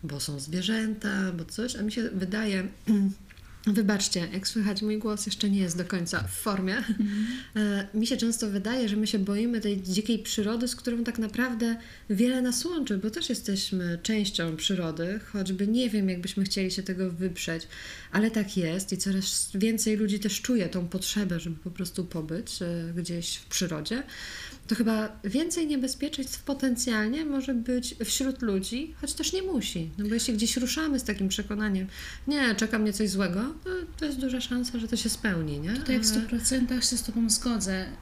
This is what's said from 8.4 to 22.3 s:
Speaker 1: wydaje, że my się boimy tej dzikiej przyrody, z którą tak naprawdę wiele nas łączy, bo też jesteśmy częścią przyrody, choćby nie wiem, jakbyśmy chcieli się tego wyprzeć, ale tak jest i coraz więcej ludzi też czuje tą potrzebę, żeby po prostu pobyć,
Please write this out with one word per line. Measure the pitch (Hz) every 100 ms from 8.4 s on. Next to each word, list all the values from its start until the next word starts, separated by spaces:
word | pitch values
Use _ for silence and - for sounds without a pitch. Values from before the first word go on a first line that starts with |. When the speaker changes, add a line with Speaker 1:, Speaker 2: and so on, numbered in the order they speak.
| 214
Speaker 1:
wydaje, | 202 202 254 226
że | 208
my | 214
się | 214
boimy | 190 202 233 233
tej | 208 202
dzikiej | 185 185 214 226
przyrody, | - - 208 226 247
z | -
którą | - 233
tak | 233 233
naprawdę | 220 208 254 233 233 233 - - -
wiele | 196 240 254
nas | 247 247 330
łączy, | 339 262 202
bo | 208
też | 269 330
jesteśmy | 226 - 196 - 185 175 170
częścią | - 220 202 - 170 156
przyrody, | - 190 165 160 170 208 -
choćby | 202 185 190 202
nie | 233 254
wiem, | 208 196
jakbyśmy | 180 180 -
chcieli | 196 - 190
się | 190
tego | 190 185 185
wyprzeć, | 170 185 175 - 165 - - - - -
ale | 190 220
tak | 220 202 196
jest | 165 175 190
i | 180
coraz | 196 190 190 - - 196
więcej | 220 226 220 214
ludzi | 214 202
też | 202 196
czuje | - 240 170
tą | 185 175
potrzebę, | 185 - 214 196 170
żeby | 170 156
po | 180
prostu | 170 175 - 175
pobyć, | 170 156